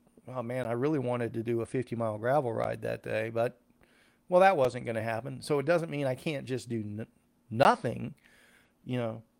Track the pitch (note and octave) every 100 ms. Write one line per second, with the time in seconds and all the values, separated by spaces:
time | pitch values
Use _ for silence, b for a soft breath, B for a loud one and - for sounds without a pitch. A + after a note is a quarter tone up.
0 | _ - - B2+ A#2 B2+ A#2 A#2+ C#3+ D#3
1 | B2 B2 A#2 A2 A2+ A#2 A2+ C3 - A#2
2 | A2+ G#2+ A#2 D3 B2 A2+ A2+ A#2 A2+ A#2
3 | A#2 A2 A2+ A2+ B2 - _ _ b b
4 | b b _ F3+ F#3+ F3 B2+ A#2+ B2 A2+
5 | A2 A2 C3 C3 - D3 C3+ F3 D#3+ C#3+
6 | C3+ C3 E3+ C#3+ B2 B2+ B2 A2+ G#2 G#2
7 | A#2 _ _ _ _ A2 D#3+ B3 A#2+ A#2+
8 | A#2 - b b b b b b - B2
9 | A#2 A#2 - _